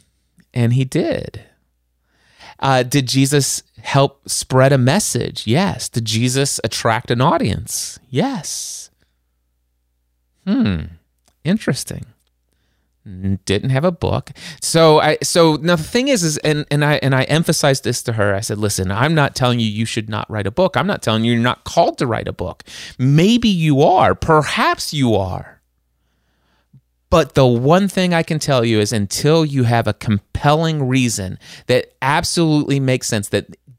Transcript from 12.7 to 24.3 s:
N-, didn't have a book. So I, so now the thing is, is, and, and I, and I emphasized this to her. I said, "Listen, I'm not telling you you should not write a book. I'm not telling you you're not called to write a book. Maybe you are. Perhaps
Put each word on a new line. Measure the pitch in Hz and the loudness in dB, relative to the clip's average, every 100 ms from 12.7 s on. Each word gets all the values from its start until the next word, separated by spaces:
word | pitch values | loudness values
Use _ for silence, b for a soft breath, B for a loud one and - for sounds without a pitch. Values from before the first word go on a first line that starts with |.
| _ _ _ | _ _ _
N-, | 107 92 98 98 - | -20 -8 -4 -4 -2
didn't | 98 135 | -2 0
have | 131 | 0
a | 175 | -2
book. | 170 92 113 - - B B | -2 -2 -4 -6 -16 B B
So | - 160 165 151 | -2 4 6 6
I, | 151 156 | 4 0
so | - 175 165 151 | 0 4 4 4
now | 165 175 | 0 -2
the | |
thing | 151 240 277 | 0 -2 0
is, | 247 | 0
is, | 170 151 | 0 -2
and, | 151 151 - | -2 -2 -2
and | 147 147 | 0 2
I, | 151 | 2
and | 131 131 | 2 0
I | |
emphasized | 131 156 170 160 147 131 | 2 0 0 0 0 0
this | - 123 | -2 -4
to | - | -4
her. | 113 104 98 | -2 0 0
I | |
said, | 110 104 | -4 -4
"Listen, | 104 - 92 | -2 -2 -2
I'm | 98 139 160 | 0 0 2
not | 139 | 0
telling | - 127 120 | 0 0 0
you | 113 | 0
you | 104 113 | -2 -4
should | - 110 | -4 -6
not | 107 - | -8 -6
write | 107 101 | -6 -4
a | |
book. | 120 185 123 | 0 0 2
I'm | 175 | -2
not | 190 | -2
telling | - 110 113 | 0 0 2
you | |
you're | 117 | 2
not | 123 - | 0 -2
called | - - 170 330 | -2 0 0 0
to | 135 | -4
write | 110 95 | -2 -6
a | |
book. | - 90 - - B B - | -8 -10 -10 -18 B B -2
Maybe | 127 147 185 240 233 | 2 4 6 4 2
you | 180 160 135 | 0 2 4
are. | 151 370 104 | 4 4 2
Perhaps | 92 - | 2 2